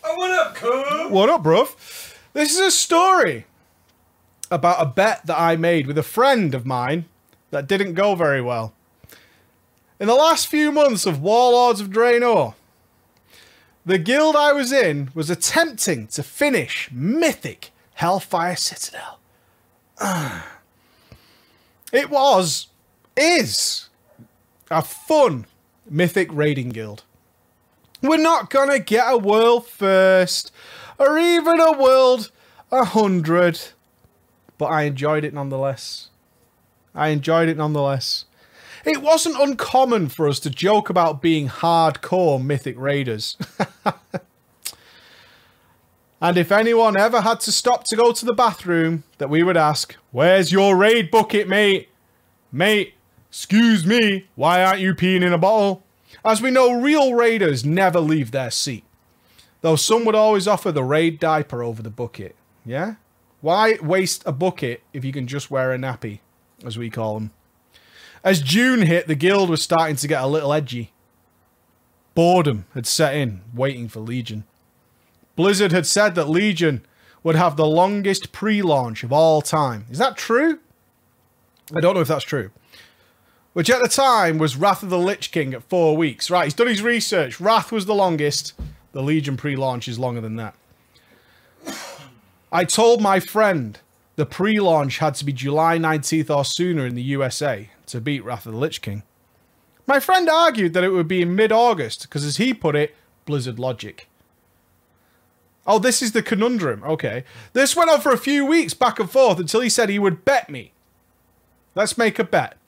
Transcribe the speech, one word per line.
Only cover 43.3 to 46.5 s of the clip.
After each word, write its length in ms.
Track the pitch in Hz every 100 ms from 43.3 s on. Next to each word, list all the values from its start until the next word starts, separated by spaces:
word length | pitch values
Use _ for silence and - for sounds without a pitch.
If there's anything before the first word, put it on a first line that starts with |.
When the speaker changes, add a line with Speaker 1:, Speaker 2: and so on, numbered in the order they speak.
| -
Speaker 2:
<laughs> 40 | - _ - _ 214 - _ - _ _ _ _ - - _ - - - - _ _ _ _ _ _ _ _ _
And 140 | 165 175
if 160 | 175